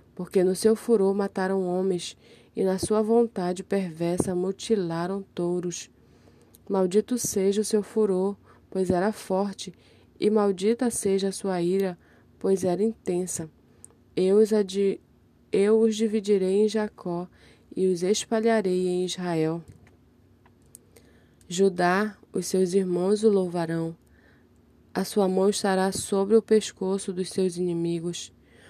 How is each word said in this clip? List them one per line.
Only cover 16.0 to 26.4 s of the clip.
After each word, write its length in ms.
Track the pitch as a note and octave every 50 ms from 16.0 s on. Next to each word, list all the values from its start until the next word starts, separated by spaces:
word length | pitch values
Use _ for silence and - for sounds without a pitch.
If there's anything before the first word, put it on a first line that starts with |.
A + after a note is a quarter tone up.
| A3 A3 G3+ A3 G3 G3+ G#3 G3 F#3 F#3 F#3+ G3+ G#3+
em 60 | G#3+
Jacó 580 | G#3 A3 G#3+ G#3 - - - F3+ F3 E3+ F3+ F#3 - _ - - - _ _ _ -
e 120 | - F#3+ F#3
os 160 | F#3 E3+ F3
espalharei 840 | F3+ G#3+ - - - A#3 A3 A3 A3+ A3+ A3 G3+ F#3+ F#3 F#3 F#3 F3+
em 180 | F3+ F3+ F#3
Israel. 560 | F3+ F3 - F3+ F3+ E3+ D#3+ D#3+ D#3+ D#3+ E3+ E3 - - - - - _ _ _ _ _ _ _ _ _ _ _ _ _ _ _ _ - - _ _ _ - - _ _ _ _ _ _ _ _ -
Judá, 640 | F3 F3 G3 G3 F3+ F3+ F3+ F3 F3+ F#3+ G#3+ G#3+ G3+ - - _
os 140 | - F#3 F3+
seus 300 | - - F#3 F#3+ F3+ F3
irmãos 480 | G3 F#3+ F3+ F3 F3+ F3 F#3+ G#3 G3+ G#3+
o 60 | A3
louvarão. 680 | G3+ G3 F#3 F3+ E3+ F3 E3+ D#3+ E3 E3 E3 E3 E3 - _ _ _ _ _ _ _ _ _ _ _ _ _ _ _ _ _ _ -
A 100 | - F#3+
sua 240 | - - G#3+ G3 F#3
mão 220 | F#3 F#3 F#3+ G3+
estará 420 | G#3 - - G3+ F#3+ F#3 F#3+ G3
sobre 440 | F#3+ - - - - G3 G3 G3 G#3+
o 80 | A3+